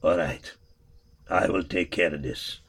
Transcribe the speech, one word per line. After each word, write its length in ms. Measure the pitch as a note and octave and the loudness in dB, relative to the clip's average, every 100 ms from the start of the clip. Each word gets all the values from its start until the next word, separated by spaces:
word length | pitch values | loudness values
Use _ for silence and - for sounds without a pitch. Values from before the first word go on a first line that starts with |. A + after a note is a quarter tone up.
All 140 | D#2 F2 | 2 2
right. 360 | D#2+ - - - _ _ _ - _ - - | 0 -4 -10 -20 _ _ _ -20 _ -20 -2
I 200 | F#2 - | 2 2
will 140 | F#2+ | 0
take 280 | D#2+ - F2 | 0 -2 -2
care 200 | - F2 | 2 2
of 80 | D2 | 2
this. 380 | C#2+ - - - | -6 -6 -8 -12